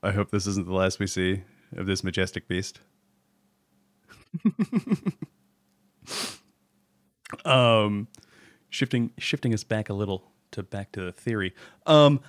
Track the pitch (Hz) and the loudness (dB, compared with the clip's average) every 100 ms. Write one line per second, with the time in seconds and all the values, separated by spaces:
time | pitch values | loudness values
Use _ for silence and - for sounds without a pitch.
0 | 101 101 98 104 98 98 87 92 95 - | -2 -2 0 -2 -2 -4 -2 0 0 0
1 | 98 95 92 98 - _ _ - 95 92 | -4 -2 0 -2 -6 _ _ -8 -4 -4
2 | 92 90 92 85 - 90 101 - _ _ | -2 -2 -4 -6 -6 -6 -6 -14 _ _
3 | _ _ _ _ _ _ _ _ _ _ | _ _ _ _ _ _ _ _ _ _
4 | _ - _ 170 220 - 202 226 - 208 | _ -20 _ -4 -2 0 -2 -2 -2 -2
5 | 190 - - _ _ _ _ _ _ _ | -2 -8 -14 _ _ _ _ _ _ _
6 | - - - - _ _ _ _ _ _ | -12 -10 -8 -12 _ _ _ _ _ _
7 | _ _ - - 156 131 120 113 104 101 | _ _ -18 -8 2 4 6 6 4 0
8 | 110 - _ - - _ _ - 127 123 | -6 -14 _ -20 -20 _ _ -4 -2 0
9 | 117 - - 143 123 107 - 107 107 101 | -2 -4 -6 -4 -2 -2 -2 -4 -2 -4
10 | 101 95 - _ _ - 92 101 98 101 | -4 -4 -8 _ _ -14 -10 -12 -10 -10
11 | 90 - 120 107 95 - - - - 151 | -10 -8 -6 -4 -4 -8 -20 -8 4 8
12 | 143 139 | 8 6